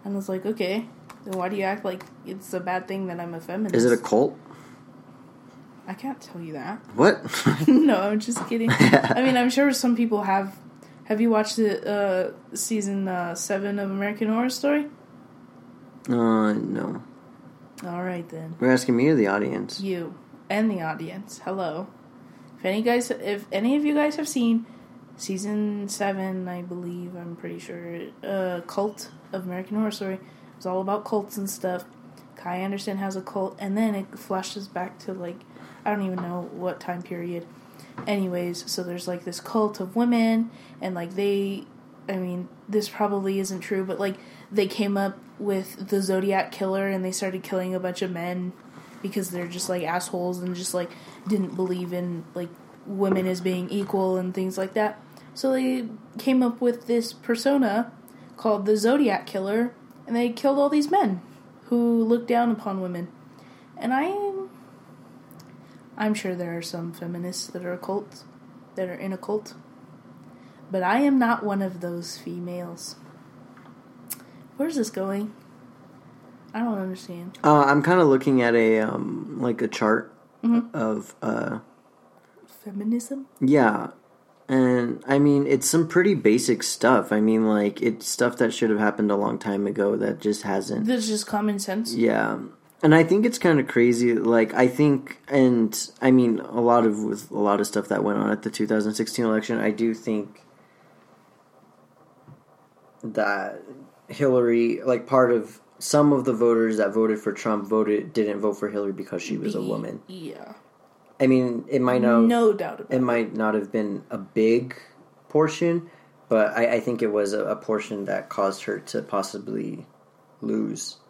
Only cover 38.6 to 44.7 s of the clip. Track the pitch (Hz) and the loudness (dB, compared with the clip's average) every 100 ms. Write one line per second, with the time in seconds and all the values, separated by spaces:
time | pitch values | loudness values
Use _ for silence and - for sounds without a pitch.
38.6 | - - 180 175 180 180 185 175 - 226 | -8 -8 -6 -8 -8 -8 -8 -12 -4 0
39.6 | 208 208 185 233 240 233 226 226 226 - | 0 -2 -4 0 2 4 4 2 -2 -8
40.6 | - - 190 180 175 190 202 202 196 196 | -20 -10 -8 -6 -6 -2 0 0 -2 -6
41.6 | - - - - - 190 180 180 175 - | -12 -20 -20 -16 -8 -6 -4 -6 -10 -16
42.6 | - 208 208 - 208 202 190 196 190 185 | -2 -2 -2 -2 -2 0 -2 -2 -4 -6
43.6 | - 190 190 185 196 190 - - - 202 | -4 -4 -4 -2 -4 -4 -14 -20 -4 0
44.6 | 196 | 0